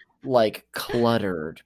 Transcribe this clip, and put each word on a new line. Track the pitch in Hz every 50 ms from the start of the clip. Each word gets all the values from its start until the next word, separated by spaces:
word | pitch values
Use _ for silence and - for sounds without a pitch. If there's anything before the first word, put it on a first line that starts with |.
| - _ _ _ _
like, | 135 131 123 113 107 101 - - _ -
cluttered | - - - 110 120 120 117 117 113 101 98 90 82 78 80 82 - _